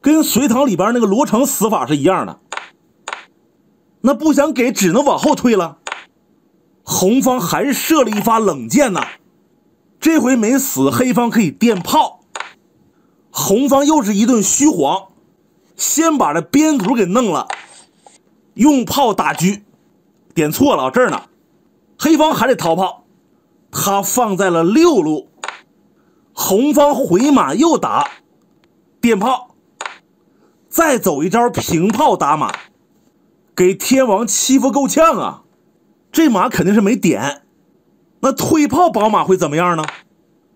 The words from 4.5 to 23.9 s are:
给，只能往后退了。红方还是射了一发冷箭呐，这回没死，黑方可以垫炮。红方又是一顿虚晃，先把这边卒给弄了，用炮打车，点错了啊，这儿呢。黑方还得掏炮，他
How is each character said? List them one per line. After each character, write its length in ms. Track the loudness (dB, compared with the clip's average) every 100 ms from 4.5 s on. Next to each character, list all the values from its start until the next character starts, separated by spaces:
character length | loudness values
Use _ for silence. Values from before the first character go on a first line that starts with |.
给， 160 | 0 -2
只 220 | 0 0
能 120 | 0
往 140 | 0 0
后 160 | 0
退 220 | 0 0 0
了。 220 | -2 -10 -16 -16 -18 _ _ _ _ _ _ _
红 380 | -8 -2 2 2
方 180 | 2 -2
还 240 | -2 -2
是 80 | -2
射 320 | -4 0 2
了 60 | 2
一 80 | 0
发 180 | 0 2
冷 300 | 0 -2 -2
箭 240 | 0 0
呐， 160 | -2 -8 -14 _ _ _ _ _ _ _ _
这 180 | 0 2
回 160 | 2 0
没 220 | 0 0
死， 340 | -2 -2 0
黑 220 | 0 0
方 160 | 0 0
可 100 | 0
以 100 | -2
垫 300 | 0 0 0
炮。 380 | -2 0 -2 -6 _ -18 -18 _ _ _ _ _ _ _ _
红 380 | -8 -2 0 2
方 160 | 2 2
又 180 | 0
是 100 | 0
一 120 | 0 2
顿 180 | 2
虚 240 | 0 2 0
晃， 400 | 2 -2 -2 -8 _ _ _ _ _ _ -8
先 400 | -4 0 0 2
把 160 | 0
这 80 | -2
边 360 | 0 2 2 2
卒 160 | 0
给 120 | 0 0
弄 260 | 0 0
了， 160 | -2 -6 -12 -16 -20 _ _ _ _ _ _ _ 0
用 280 | 2 2
炮 300 | -2 -2 0
打 200 | 0 -4
车， 280 | -2 -2 -2 _ _ _ _ _ _ _ -4
点 160 | -4
错 240 | -2 -2 -2
了 80 |
啊， 80 | -2
这 60 | 0
儿 100 | 0
呢。 140 | -2 -12 _ _ _ _ _ _ _
黑 200 | 0 2
方 160 | 2
还 120 | 2 0
得 100 | 0
掏 180 | -2 -2
炮， 300 | -2 -6 _ _ _ _ _ _ _
他 300 | -6 -2